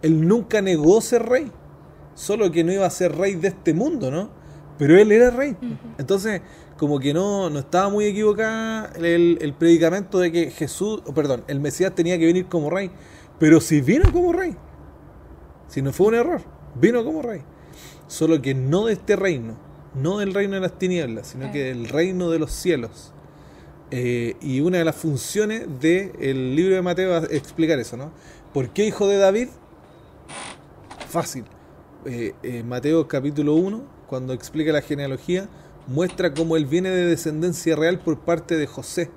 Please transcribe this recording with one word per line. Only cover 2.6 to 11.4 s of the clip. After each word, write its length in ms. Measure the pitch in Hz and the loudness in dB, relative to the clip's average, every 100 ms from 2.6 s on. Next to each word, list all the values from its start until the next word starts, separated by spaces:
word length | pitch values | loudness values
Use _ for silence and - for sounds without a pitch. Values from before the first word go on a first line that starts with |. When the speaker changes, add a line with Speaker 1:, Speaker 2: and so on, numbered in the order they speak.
Speaker 1:
no 100 | 165 | 0
iba 120 | 190 185 | 2 0
a 40 | |
ser 260 | - 180 147 | 0 -2 0
rey 200 | 196 190 | -2 0
de 120 | 185 | -4
este 260 | 180 - | -2 0
mundo, 380 | 156 262 320 131 | 0 0 -2 -4
¿no? 180 | 147 208 - - - - - | -4 -8 -12 -20 -20 -20 -2
Pero 200 | 143 175 | 6 8
él 140 | 214 | 8
era 180 | 214 247 | 6 6
rey. 220 | 240 285 | 4 -4
Speaker 2:
Ujú. 240 | 202 247 220 233 - | -4 -10 -10 -14 -12
Speaker 1:
Entonces, 440 | 127 196 208 196 - - - - | -2 -2 -2 -6 -10 -20 -20 -6
como 220 | 147 143 | -2 -2
que 140 | 135 | -2
no, 360 | 151 202 202 185 | -2 -2 -2 -4
no 100 | 147 | -4
estaba 300 | 135 175 196 | -2 0 0
muy 160 | 208 208 | 0 0
equivocada 840 | 202 214 202 220 220 220 220 214 - | 0 0 2 -2 -4 -6 -8 -10 -4
el, 420 | 170 170 170 165 | 0 4 4 2
el 120 | 147 | -2
predicamento 680 | 139 165 170 165 185 190 190 | 0 6 6 6 0 -2 0
de 120 | 180 | 0
que 200 | 165 156 | 0 -2
Jesús, 500 | - 147 - 202 220 - | -4 -8 -4 -4 -4 -6
o 80 | |
perdón, 300 | 143 143 123 | -2 0 -2